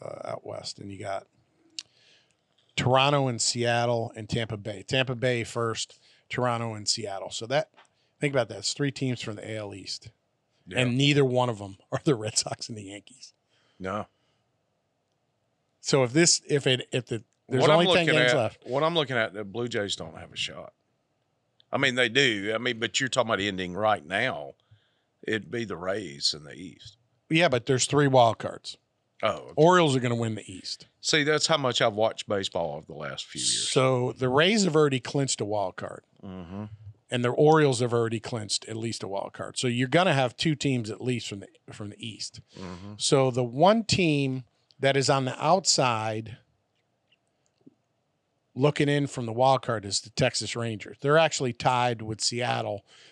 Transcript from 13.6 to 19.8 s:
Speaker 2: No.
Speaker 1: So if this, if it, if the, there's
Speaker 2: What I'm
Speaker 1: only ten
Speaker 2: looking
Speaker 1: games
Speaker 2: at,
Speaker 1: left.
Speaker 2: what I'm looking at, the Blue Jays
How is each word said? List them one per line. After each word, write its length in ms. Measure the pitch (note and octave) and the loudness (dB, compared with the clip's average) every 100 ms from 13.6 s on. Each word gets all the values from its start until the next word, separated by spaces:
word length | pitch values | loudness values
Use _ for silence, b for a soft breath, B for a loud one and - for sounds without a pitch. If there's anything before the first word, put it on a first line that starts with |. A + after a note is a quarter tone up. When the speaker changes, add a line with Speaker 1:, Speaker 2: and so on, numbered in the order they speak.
| _ - | _ -10
Speaker 2:
No. 280 | F#2 G#2 F#2+ _ _ _ _ _ _ _ _ _ _ _ _ _ _ _ _ _ | -6 -6 -8 _ _ _ _ _ _ _ _ _ _ _ _ _ _ _ _ _
Speaker 1:
So 220 | - C#3+ | 0 2
if 80 | A#2+ | 4
this, 300 | D3 E3+ - - | 4 4 2 0
if 200 | C#3+ C#3+ | 0 2
it, 200 | B2+ - | 0 -2
if 140 | C3 - | -6 -4
the, 160 | A2+ _ _ - | -10 _ _ -4
there's 140 | B2 | 2
Speaker 2:
What 100 | C#3+ | 6
I'm 80 | D#3+ | 6
Speaker 1:
only 160 | F#3 F3 | 6 4
ten 100 | D#3+ | 4
Speaker 2:
looking 140 | B2+ | 4
Speaker 1:
games 140 | B2+ | 4
Speaker 2:
at, 40 | B2 | 4
Speaker 1:
left. 300 | G#2+ - A2+ | 0 -4 -4
Speaker 2:
what 160 | C3 | 0
I'm 100 | D#3+ | 0
looking 220 | E3+ C3+ B2 | 0 0 0
at, 180 | A2 | -2
the 100 | G2 G2 | -4 -8
Blue 220 | A#2+ A#2+ | -6 -4
Jays 260 | A2+ | -4